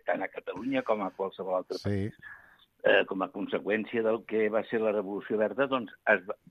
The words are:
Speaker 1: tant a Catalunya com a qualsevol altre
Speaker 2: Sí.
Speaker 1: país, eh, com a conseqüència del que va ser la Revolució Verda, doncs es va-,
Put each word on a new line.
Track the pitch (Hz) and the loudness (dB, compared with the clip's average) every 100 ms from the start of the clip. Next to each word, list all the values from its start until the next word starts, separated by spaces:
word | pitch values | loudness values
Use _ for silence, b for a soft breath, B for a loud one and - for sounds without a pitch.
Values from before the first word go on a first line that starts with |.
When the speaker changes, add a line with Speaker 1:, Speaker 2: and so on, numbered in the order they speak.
Speaker 1:
tant | - 90 | 0 -2
a | 95 | -4
Catalunya | - - 92 127 131 | -8 -8 -6 -2 0
com | 123 107 | 0 0
a | 95 | -2
qualsevol | - 95 - 95 92 | -4 -6 -4 -2 -2
altre | - 92 | -2 -4
Speaker 2:
Sí. | 101 | -2
Speaker 1:
país, | 98 104 - B B B B _ _ | -2 -2 -8 B B B B _ _
eh, | 104 98 90 | 4 6 4
com | 95 | -2
a | 90 | -4
conseqüència | 104 95 90 95 107 104 117 | -4 -4 -2 0 0 0 0
del | 110 113 - | 0 0 0
que | 107 107 | 0 2
va | 110 | 0
ser | 101 113 | 0 0
la | 110 | 2
Revolució | 104 95 98 - 110 | 0 -2 -4 -2 0
Verda, | 107 104 139 | 2 0 0
doncs | 131 101 - - | -2 -4 -2 2
es | 98 95 | 2 0
va-, | - - | -10 -2